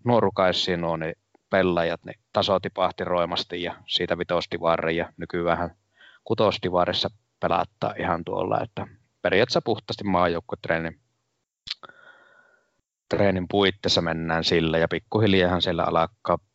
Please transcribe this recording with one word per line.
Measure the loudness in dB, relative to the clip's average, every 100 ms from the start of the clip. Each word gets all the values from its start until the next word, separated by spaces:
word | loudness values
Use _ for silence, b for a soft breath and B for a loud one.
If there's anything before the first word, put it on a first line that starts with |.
nuorukaisia | 2 2 2 2 2 2 -2 -2
nuo, | -2 -4
niin | -6 -8 _ _ -2 2
pelaajat, | 2 2 0 -4 -10
niin | -18 _
taso | -2 2 0
tipahti | 0 -2 -2 -2
roimasti | -2 -2 -2 -4 -6 -8
ja | -8 -10 -6
siitä | -4 -2 -2
vitosdivariin | -2 -4 -4 -2 0 0 0 -2
ja | -4 -10
nykyäänhän | -8 -4 0 0 -4 -10 _ b b b
kutosdivarissa | -4 0 2 0 0 0 2 0 -4 -6 _ -4
pelaattaa | -2 0 -2 -4 -6 -4
ihan | -2 -2
tuolla, | -2 -4 -2 -2
että | -4 -10 -12 -16 _ _
periaatteessa | 0 2 2 0
puhtaasti | -2 -4 -6 -6
maajoukkuetreenin, | 0 2 2 0 -6 -8 -2 -2 -2 -10 _ _ _ _ _ _ -14 -14 -16 B B B B B B B B B _ _ -4
treenin | 0 2 0 0
puitteissa | 2 2 2 0 0
mennään | 0 -2 -2 0
sillä | 2 2 2 2
ja | 0
pikkuhiljaahan | -2 -2 0 4 4 4 2
siellä | 0 0
alkaa | 0 2 0 _ -2 -2 _